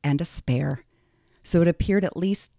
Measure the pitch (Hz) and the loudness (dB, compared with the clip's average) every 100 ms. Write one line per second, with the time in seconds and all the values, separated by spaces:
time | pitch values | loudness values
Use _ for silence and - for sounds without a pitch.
0 | 143 143 165 - - 127 143 139 - _ | -2 0 -2 -6 -2 -2 -2 -4 -10 _
1 | _ _ _ _ - 175 170 165 - 202 | _ _ _ _ 0 2 4 2 0 0
2 | 185 - 190 202 - | 0 -2 -2 -2 -8